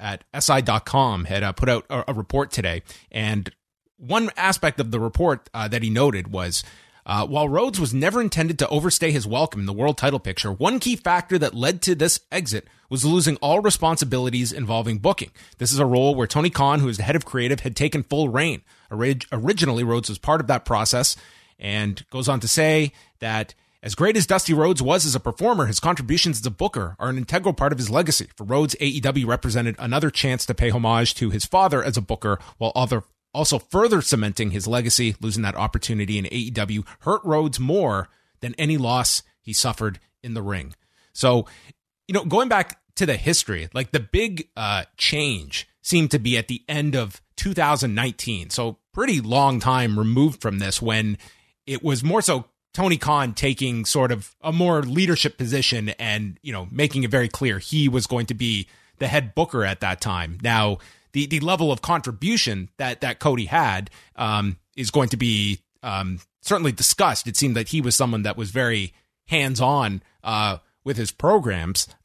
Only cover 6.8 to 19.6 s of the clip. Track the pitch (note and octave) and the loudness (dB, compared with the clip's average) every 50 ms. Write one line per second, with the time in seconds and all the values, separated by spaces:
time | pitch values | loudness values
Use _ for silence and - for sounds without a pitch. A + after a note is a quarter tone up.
6.8 | - _ _ _ - - G2+ G#2 G#2+ - C#3 D3 D3+ D3 C#3 F3 A#3+ C4+ G3 F#3+ | -20 _ _ _ -6 -2 -2 0 0 0 0 0 0 2 2 2 2 0 0 0
7.8 | E3 A#2 A2+ C3 D3 F#3 G3+ B3 A#3 G3 - D#3+ D#3+ E3 E3 C#3 C#3 - D3 D3+ | -2 0 0 2 2 2 2 2 0 0 0 0 0 0 0 0 0 0 0 2
8.8 | D3+ F3+ - - E3+ D#3+ D3 C#3 G#2 G#2 A2 C3 G#3+ - - G#2 G2 G2 G2+ G2+ | 2 2 2 2 2 2 0 0 -2 -2 0 0 0 0 -2 -4 -4 -4 -2 0
9.8 | B2+ D3 C#3+ - - C#3 C#3 B2+ - G2 F#2 - - G#2 G2 F#2+ C#3 F#3+ B3+ B3+ | 0 0 0 2 0 0 0 0 -4 -6 -6 -4 -4 -4 -2 0 2 2 2 2
10.8 | - B3 A#3+ - - F3 F3 F3 E3+ - F#3 F3 D3 C3 - A#2 B2 D3+ F#3 F3 | 0 -2 -2 0 0 0 0 0 0 0 0 2 2 0 0 0 0 0 0 2
11.8 | - F#3 F3+ C#3 D#3 E3+ - - _ - - F#3 F3 A#2 G#2 G#2 - - _ _ | 2 2 2 2 2 2 2 0 _ -6 -6 -4 -4 -4 -6 -6 -8 -10 _ _
12.8 | _ - C3 C3 A#2 D3+ E3+ F3+ D3+ E3 D3 - - C#3+ E3 G3+ G#3 G#3 - - | _ -6 -2 0 2 4 4 4 4 2 2 2 2 2 4 4 4 2 2 2
13.8 | E3 D#3+ E3 D#3+ - B2+ C3 B2+ B2+ B2+ A#2+ B2 B2 A2+ - - A#2+ G#2 A2+ A2+ | 2 0 0 0 0 0 0 0 0 0 0 -2 -2 -2 -4 -4 -4 -2 -2 -2
14.8 | A2+ A#2 A2+ G#2 G2 F#3+ - - - - - - - - _ - B2 A#2 C3+ C#3 | 0 -2 -2 0 2 2 2 0 -4 -12 -14 -20 -20 -18 _ -4 -2 0 2 4
15.8 | C#3+ B2+ B2 B2 C3 C#3+ C#3+ C3 A#2 G#2 - D3 D#3 F3+ - - C#3 C#3 D3 D3+ | 4 6 6 6 6 4 4 2 0 0 2 2 2 2 2 2 2 4 4 4
16.8 | C#3 B2+ A2 G2 G2+ A#2+ C#3+ E3 - - - B2+ A#2+ B2 C#3 - - C3 A2 - | 2 0 0 -2 -2 0 0 -2 -2 -4 -4 -2 0 0 0 -2 -4 -4 -2 -2
17.8 | C#3+ D3+ - D3 C3 - C#3+ D3 D#3 C3 A2 C3 D#3+ E3 A#2+ - - _ _ _ | -2 0 0 -2 -4 -2 0 0 0 0 0 0 0 0 -2 -6 -10 _ _ _
18.8 | _ - G#2+ G#2+ A#2 C3+ C#3 B2 - - - A2+ A2+ D#3+ G#3+ F3 | _ -10 -6 -2 0 0 0 -2 -4 -6 -6 -2 0 0 0 2